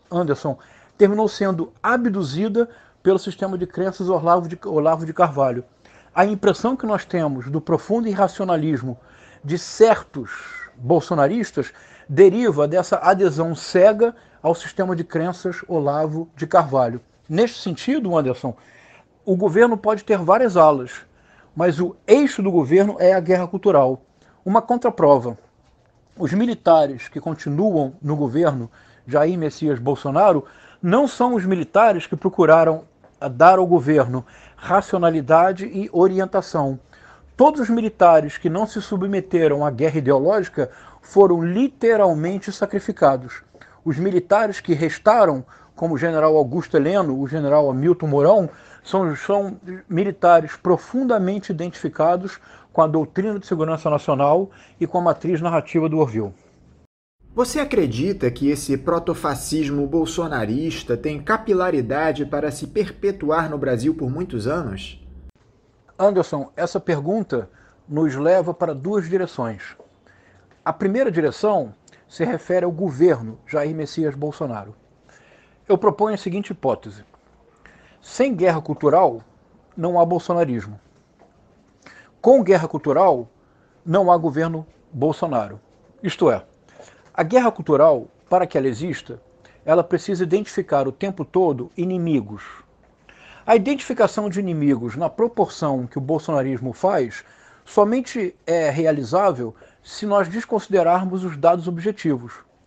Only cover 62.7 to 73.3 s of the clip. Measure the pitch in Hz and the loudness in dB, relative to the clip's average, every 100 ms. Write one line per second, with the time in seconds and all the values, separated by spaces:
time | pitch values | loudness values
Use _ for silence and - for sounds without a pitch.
62.7 | - 190 - 202 190 151 160 156 147 135 | -4 -4 -4 -6 -4 -2 -2 -2 -4 -2
63.7 | 120 135 160 131 143 185 117 107 170 135 | -2 -2 -2 -4 -6 -6 -6 -4 -4 -6
64.7 | 95 - - - - - _ _ _ _ | -10 -14 -18 -20 -20 -20 _ _ _ _
65.7 | _ _ - 196 185 165 147 135 - 170 | _ _ 0 2 2 -2 -4 -10 -8 -6
66.7 | 190 - 156 147 220 196 123 101 _ _ | -6 -4 -4 -2 -4 -4 -6 -6 _ _
67.7 | _ - 151 160 135 151 185 170 165 165 | _ -10 -2 -2 0 2 2 0 -4 -6
68.7 | 139 160 208 160 185 175 - 117 101 - | -6 -4 -4 -2 -4 -4 -6 -8 -8 -16
69.7 | - - _ _ _ _ _ _ _ - | -20 -20 _ _ _ _ _ _ _ -8
70.7 | 160 196 226 254 165 151 - 214 196 120 | -4 -2 0 0 0 -2 -2 -2 -2 -4
71.7 | - _ _ _ - 175 190 - 180 180 | -12 _ _ _ -6 -4 -4 -2 -2 -2
72.7 | 160 190 131 180 131 110 | -2 -6 2 2 2 -4